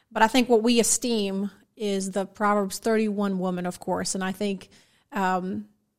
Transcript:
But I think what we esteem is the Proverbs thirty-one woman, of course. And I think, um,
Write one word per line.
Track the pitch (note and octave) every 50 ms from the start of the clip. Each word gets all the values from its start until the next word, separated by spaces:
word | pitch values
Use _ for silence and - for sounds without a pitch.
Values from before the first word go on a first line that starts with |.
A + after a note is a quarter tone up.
| _ _
But | A3 A3 G#3+
I |
think | A3 - C4 A#3+ B3
what | A#3+ A3 A3
we | A#3+ A#3+ A#3
esteem | G#3 - - - - B3 A#3 A3 G3+ G3 F#3+ F#3+ G3+ G3+ - - _ _ _
is | - A3 G#3 G3 G3 G3 G3
the | F#3+ G#3 G3
Proverbs | G3+ - - G#3+ G3+ G#3 G#3 G3+ G3 - -
thirty-one | - A#3+ A3+ G#3+ A3 G#3+ G3+ G3+ G3+ G3+ F#3+ F#3
woman, | F3+ F#3 F3+ F3+ F3+
of | F3+ F3+ -
course. | - - F3+ F3+ F#3+ - -
And | G3 F#3
I | F#3+ F#3
think, | - G#3 G#3 G3 F#3 - - _ - _ _ _ _ _ - -
um, | G#3 F#3+ F#3 F#3 F#3 F3+ F#3 G#3 G#3+ G#3 - _ _ _ _ _